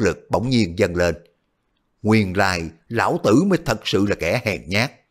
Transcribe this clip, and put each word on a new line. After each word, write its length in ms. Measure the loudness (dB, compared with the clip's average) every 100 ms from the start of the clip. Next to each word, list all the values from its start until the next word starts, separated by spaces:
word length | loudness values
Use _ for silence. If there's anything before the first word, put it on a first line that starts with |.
lực 260 | -2 -2 -4
bỗng 180 | -4 0
nhiên 300 | 0 0 0
dâng 180 | 0 0
lên. 180 | 0 -2 -10 _ _ _ _ _ _ _
Nguyên 340 | 2 2 2 0
lai, 340 | 0 0 -4 -10 -8
lão 320 | -2 0 0
tử 200 | 4 4
mới 140 | 4 0
thật 160 | 0 -4
sự 220 | -2 0 0
là 80 |
kẻ 280 | 0 -2 -2
hèn 240 | -2 -6 -4
nhát. 240 | -4 -4 -6 _